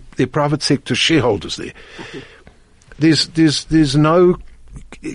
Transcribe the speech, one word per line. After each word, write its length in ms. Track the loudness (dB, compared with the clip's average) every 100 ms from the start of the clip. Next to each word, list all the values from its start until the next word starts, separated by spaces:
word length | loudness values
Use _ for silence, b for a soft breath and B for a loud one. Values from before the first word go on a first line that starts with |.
| -4 -6
there 60 | -4
are 20 |
private 360 | -2 -2 -2
sector 320 | -2 -2 -2 -4
shareholders 600 | 0 0 0 -2 -6 -12
there. 160 | -12 -16 B B B -18 B B B -20 _ _ -20 -2
There's, 300 | 0 2 0
there's, 360 | 2 2 0 0
there's 300 | 0 2 2
no 420 | 4 4 4 2 -6 -20 -20 -20 -20 -16 -14